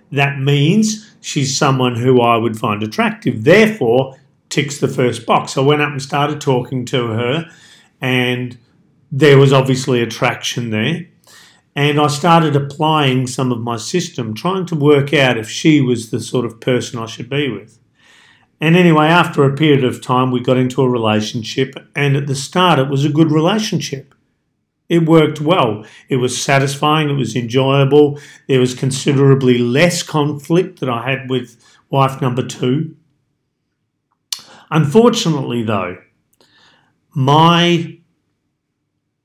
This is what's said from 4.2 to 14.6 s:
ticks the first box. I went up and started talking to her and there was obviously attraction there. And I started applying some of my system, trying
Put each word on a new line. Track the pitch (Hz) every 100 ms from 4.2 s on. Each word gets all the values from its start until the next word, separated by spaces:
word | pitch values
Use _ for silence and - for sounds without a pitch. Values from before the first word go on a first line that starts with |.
| _ _ _
ticks | - 143 -
the | 135
first | - 123 110 -
box. | 233 240 -
I |
went | 135 147
up | 147
and | 143
started | - 147 147 147
talking | 143 123 - 131 120
to | 135 117
her | 110 120 151 165 - - _ _ _
and | 131 127 123 123 123 - _ _ _ _ _
there | 135 151 139
was | 139
obviously | 135 127 127 - 123
attraction | 117 - 123 117 - - 117
there. | 107 117 170 - _ _ - - _ _ -
And | 143 147
I | 147
started | 139 175 170 160 139
applying | 139 - 156 156 139 127 123
some | - 127
of | 117
my | 117 117
system, | - 175 170 - 113
trying | 107 175 190